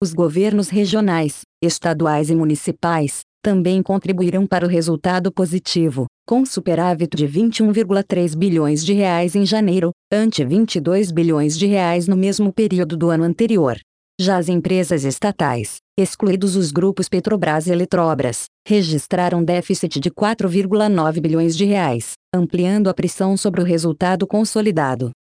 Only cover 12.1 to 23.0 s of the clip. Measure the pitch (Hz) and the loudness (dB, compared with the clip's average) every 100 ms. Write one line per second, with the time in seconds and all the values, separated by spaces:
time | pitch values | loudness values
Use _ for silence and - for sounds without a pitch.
12.1 | 190 190 196 202 185 214 180 165 165 170 | 2 2 0 0 0 0 2 0 0 0
13.1 | 160 165 170 233 214 143 113 - _ _ | 2 0 0 2 2 2 -2 -10 _ _
14.1 | - 185 185 170 180 165 185 175 165 135 | -4 0 0 0 -2 0 0 0 -2 -2
15.1 | 131 208 196 147 123 107 - _ - 190 | -2 -4 -2 -2 -2 -6 -12 _ -2 -2
16.1 | - 208 185 196 190 165 143 190 196 185 | 0 0 0 0 0 0 0 0 0 -2
17.1 | 185 190 214 165 156 160 175 180 180 165 | -2 0 0 0 0 0 0 0 0 0
18.1 | 147 127 113 - _ - 208 170 156 - | 0 -2 -4 -10 _ 0 0 2 -2 -2
19.1 | 180 180 175 170 175 175 185 175 - 156 | -2 0 0 0 0 -2 -2 -2 -4 -4
20.1 | - 214 226 190 175 202 208 214 190 156 | -2 -2 0 0 0 2 2 2 2 2
21.1 | 160 156 160 165 160 202 202 165 120 - | 0 0 2 0 0 0 2 0 -2 -6
22.1 | - _ 180 170 180 180 208 196 180 | -14 _ -2 0 0 0 2 2 0